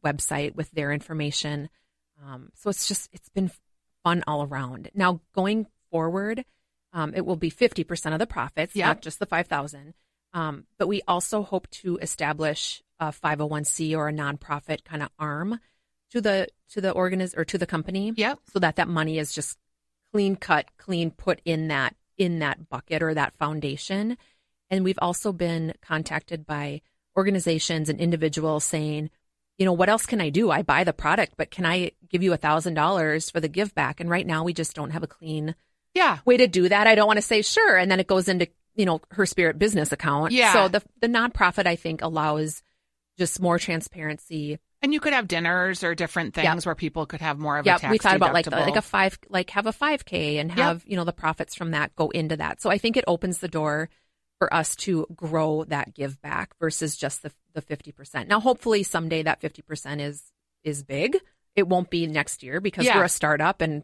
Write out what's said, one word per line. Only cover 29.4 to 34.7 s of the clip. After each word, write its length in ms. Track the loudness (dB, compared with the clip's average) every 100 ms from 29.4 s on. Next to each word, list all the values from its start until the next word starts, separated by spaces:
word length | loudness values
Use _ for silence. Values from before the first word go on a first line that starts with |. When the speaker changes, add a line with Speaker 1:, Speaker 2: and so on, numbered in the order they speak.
| _ 0
Speaker 1:
you 80 | 2
know, 80 |
"What 160 | 4 4
else 160 | 4 2
can 160 | -2
I 80 | 0
do? 200 | 2 4
I 120 | 2
buy 240 | 4 2 2
the 80 |
product, 400 | 0 0 2 0 -2
but 160 | -6
can 140 | -2 0
I 260 | 0 -2 -8 -4
give 160 | 0
you 80 | 2
a 60 | 2
thousand 380 | 2 2 0 0
dollars 540 | 2 2 2 0 -2
for 120 | -2
the 80 | -2
give 260 | -2 -2 0
back?" 240 | -2 -2
And 100 | -2
right 160 | 0 0
now 200 | -2 -2
we 80 |
just 200 | -2 -4